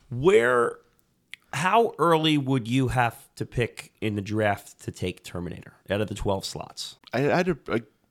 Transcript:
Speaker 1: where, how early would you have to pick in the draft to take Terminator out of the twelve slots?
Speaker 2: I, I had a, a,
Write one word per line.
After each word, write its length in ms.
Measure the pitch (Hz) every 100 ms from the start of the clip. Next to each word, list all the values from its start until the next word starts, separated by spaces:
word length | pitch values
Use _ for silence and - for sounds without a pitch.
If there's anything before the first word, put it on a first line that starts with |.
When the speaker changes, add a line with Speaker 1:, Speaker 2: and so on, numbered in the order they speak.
| -
Speaker 1:
where, 680 | 120 156 214 240 247 233 - _ _ _ _ - - -
how 420 | 131 180 220 226 -
early 400 | 165 160 160 147
would 300 | 131 135 110
you 200 | 131 127
have 280 | 123 117 - - -
to 80 | 110
pick 460 | - 113 - - -
in 140 | 107
the 80 | 104
draft 580 | 98 104 107 98 - -
to 60 | -
take 320 | - 92 -
Terminator 500 | - 90 85 - - _ -
out 120 | 101
of 80 | 107
the 60 |
twelve 300 | 101 104 95
slots? 520 | - - - - - - -
Speaker 2:
I, 80 | 117 139
I 60 | 139
had 120 | 180
a, 80 | 156 -
a, 120 | 117 117 _ _